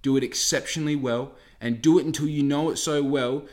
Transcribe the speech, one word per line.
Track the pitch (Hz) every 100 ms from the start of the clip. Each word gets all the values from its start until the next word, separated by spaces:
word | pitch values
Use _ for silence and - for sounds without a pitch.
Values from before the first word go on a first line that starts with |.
Do | 135 135
it |
exceptionally | 123 - - 139 - 160 151 147
well, | 127 120 135 - - -
and | 120 117
do | 156 170
it | 156
until | 151 151
you | 147
know | 139 143 156
it | -
so | 160 147
well | 139 143 123 143 -